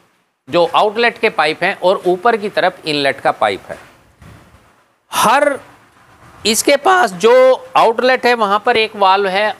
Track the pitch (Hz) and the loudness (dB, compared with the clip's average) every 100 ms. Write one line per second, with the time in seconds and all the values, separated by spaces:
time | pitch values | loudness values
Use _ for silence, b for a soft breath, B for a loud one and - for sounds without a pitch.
0 | _ _ _ _ - 160 170 147 208 208 | _ _ _ _ -4 0 0 0 0 0
1 | 240 233 220 - 156 156 175 185 180 196 | -2 -2 -4 -2 -2 -2 -4 -2 -2 0
2 | 185 180 233 226 202 - 185 180 160 147 | -2 -2 0 -2 -2 -2 -2 -4 -6 -4
3 | 139 135 151 - 110 95 - 80 - _ | -2 -2 -4 -2 -2 -4 -10 -18 -20 _
4 | _ _ - - _ _ _ _ _ _ | _ _ -20 -20 _ _ _ _ _ _
5 | _ - 202 262 294 262 - - _ _ | _ -2 0 2 0 -2 -10 -20 _ _
6 | _ _ - - 202 220 - 285 285 370 | _ _ -20 -8 -4 -2 0 0 2 0
7 | 233 180 415 508 523 370 - - 196 233 | 0 0 2 4 4 2 0 2 2 2
8 | 247 254 240 240 208 208 247 226 220 214 | 0 0 0 0 0 -2 0 -2 -2 0
9 | 190 196 196 185 214 - | 2 2 0 -2 -2 0